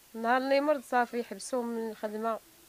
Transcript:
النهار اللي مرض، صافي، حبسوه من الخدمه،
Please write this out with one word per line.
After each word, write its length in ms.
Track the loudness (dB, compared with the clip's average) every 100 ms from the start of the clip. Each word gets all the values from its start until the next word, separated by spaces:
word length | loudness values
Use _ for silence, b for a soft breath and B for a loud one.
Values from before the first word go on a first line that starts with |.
| -16 -4
النهار 220 | 2 2
اللي 240 | 4 4
مرض، 200 | 4 0
صافي، 420 | 2 0 2 -2
حبسوه 380 | -6 -10 -4 -4
من 280 | -2 -4 -6
الخدمه، 500 | -6 -8 -4 -4 -4 -8 -20